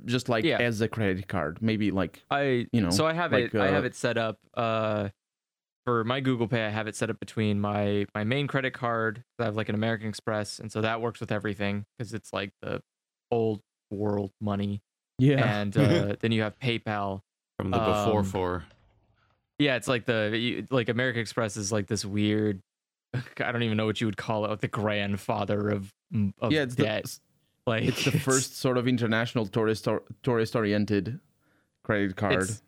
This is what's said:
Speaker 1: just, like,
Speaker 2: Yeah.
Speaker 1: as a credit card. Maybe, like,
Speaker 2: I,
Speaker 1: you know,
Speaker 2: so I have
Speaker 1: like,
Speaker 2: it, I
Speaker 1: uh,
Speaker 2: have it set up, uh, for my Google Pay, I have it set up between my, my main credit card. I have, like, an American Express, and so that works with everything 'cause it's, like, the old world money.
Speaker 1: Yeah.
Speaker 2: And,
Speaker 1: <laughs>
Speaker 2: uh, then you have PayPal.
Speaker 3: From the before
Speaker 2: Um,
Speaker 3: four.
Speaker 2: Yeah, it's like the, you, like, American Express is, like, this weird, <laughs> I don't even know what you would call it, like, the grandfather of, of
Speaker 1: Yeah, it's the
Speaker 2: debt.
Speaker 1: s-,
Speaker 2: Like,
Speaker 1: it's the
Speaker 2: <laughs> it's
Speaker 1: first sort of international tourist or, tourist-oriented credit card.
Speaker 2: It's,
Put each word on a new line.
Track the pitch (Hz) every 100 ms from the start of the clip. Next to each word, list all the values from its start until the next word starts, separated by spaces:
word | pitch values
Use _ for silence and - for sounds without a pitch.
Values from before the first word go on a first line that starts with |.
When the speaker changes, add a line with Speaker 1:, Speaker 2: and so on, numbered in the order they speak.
| 113
Speaker 1:
just, | 123 123
like, | 113 113
Speaker 2:
Yeah. | 117
Speaker 1:
as | 120 107
a | 113
credit | - 101 92 98
card. | 95 76 85
Maybe, | 113 110 104
like, | 95 85 - -
Speaker 2:
I, | 143 139 123 113
Speaker 1:
you | 117
know, | 90
Speaker 2:
so | 87 160
I |
have | 165 170
Speaker 1:
like, | 135 117 110
Speaker 2:
it, |
I | 95
Speaker 1:
uh, |
Speaker 2:
have | 98 127
it | -
set | 123 117
up, | 113 101 _
uh, | - 113 110 110 107 101 - _ _ _ _ _ _ -
for | 117
my | 113 135
Google | 131 123 113
Pay, | 120 107
I |
have | 107 107
it | -
set | 110
up | 107
between | - - 107 101
my, | 104 104 101 101 101
my | 107
main | 107 135 139
credit | 139 131
card. | - 120 113 110 110 - -
I | 117
have, | 107
like, | 107
an | 107
American | 110 113 110
Express, | 104 - 107 104 -
and | 107
so | 110
that | 110 113
works | 117 -
with | 107
everything | 107 107 101 101 101 104 -
'cause | 107
it's, | 110 -
like, | 98 101 -
the | - - - _ _ _ -
old | 117 113 107 - _ -
world | 101 104 101 101 -
money. | 104 101 101 101 - _ _ -
Speaker 1:
Yeah. | 131 135 113 104
Speaker 2:
And, | 104 104
Speaker 1:
<laughs> |
Speaker 2:
uh, | 104 170 101 104
then | 113
you | 113
have | 107 -
PayPal. | 127 113 - 104 101 95 - _ _ -
Speaker 3:
From | 98
the | 107
before | 110 107 107 107
Speaker 2:
Um, | 95
Speaker 3:
four. | 95 90 90 - _ _ _ _ _ _ _ _ -
Speaker 2:
Yeah, | 147 123
it's | -
like | 123 113
the, | 113 107 113
you, | 120 92 107
like, | 131 113
American | 113 127 117
Express | 107 - 113 110
is, | 101
like, | 110 98
this | 104 101
weird, | 104 104 107 107 98 - _ _ _ _
<laughs> | 127 - -
I | -
don't | 120
even | 117 107
know | 110
what | 104
you | 113
would | 98
call | - 110 107
it, |
like, | 104
the | 107
grandfather | - 107 104 101 101 - 107 101 104 104
of, | 104 98 - _ 113 98 -
of | 120
Speaker 1:
Yeah, | 151
it's | 131 120
the |
Speaker 2:
debt. | 113 107 -
Speaker 1:
s-, | - _ _ _ _ -
Speaker 2:
Like, | 110
Speaker 1:
it's | 131 120 139
the |
Speaker 2:
<laughs> | -
it's |
Speaker 1:
first | - 131 131 -
sort | 131 123
of | 123
international | 123 117 110 120 123 101
tourist | 120 110 107 -
or, | 107 - -
tourist-oriented | - 117 110 123 104 104 104 104 95 131 - _ _ _ _ _
credit | - 107 101 92
card. | 104 90
Speaker 2:
It's, | 95 107